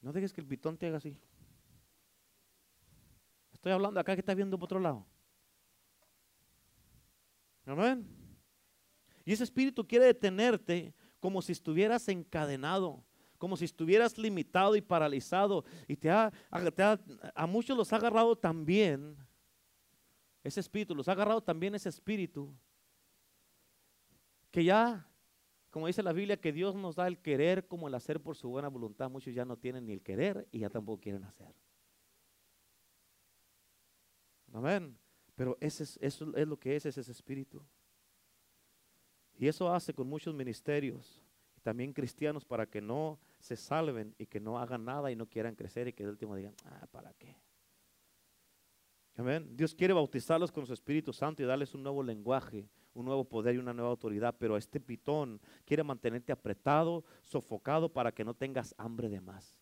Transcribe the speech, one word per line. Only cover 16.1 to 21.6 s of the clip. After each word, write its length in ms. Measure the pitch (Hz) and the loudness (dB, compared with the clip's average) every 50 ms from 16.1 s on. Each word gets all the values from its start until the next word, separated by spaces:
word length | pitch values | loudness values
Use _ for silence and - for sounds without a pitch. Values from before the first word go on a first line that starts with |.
ha, 220 | 175 214 226 214 - - - _ | 6 6 6 4 0 -6 -18 _
a, 200 | - 175 180 170 | -4 0 0 0
te 120 | - - 190 | 2 6 6
ha, 160 | 208 220 202 214 - 131 - - - - | 6 6 4 0 -12 -18 -14 -14 -12 -4
a 120 | - 151 | -2 -2
muchos 300 | 170 185 220 233 - 269 | 0 2 0 0 2 2
los 160 | 240 208 - 214 | 0 2 2 2
ha 40 | |
agarrado 380 | 226 214 233 220 226 233 233 226 | 2 4 4 6 6 6 6 6
también. 800 | 226 - 180 165 165 156 147 180 208 214 180 147 135 143 151 151 139 135 _ _ _ _ _ _ _ _ _ _ _ _ _ _ _ _ _ _ _ _ _ _ _ _ | 4 2 0 0 0 2 4 6 6 6 6 4 0 -4 -10 -16 -18 -20 _ _ _ _ _ _ _ _ _ _ _ _ _ _ _ _ _ _ _ _ _ _ _ _
Ese 180 | 139 - 208 | -6 -6 -4
espíritu, 340 | 185 - - 208 214 - 175 | -6 -4 -2 -4 -2 -2 -4
los 120 | 143 131 175 | -4 0 0
ha 40 | 190 | 2
agarrado 300 | 180 208 208 220 226 - | 2 2 2 2 0 2
también 320 | - 165 160 | 0 -2 0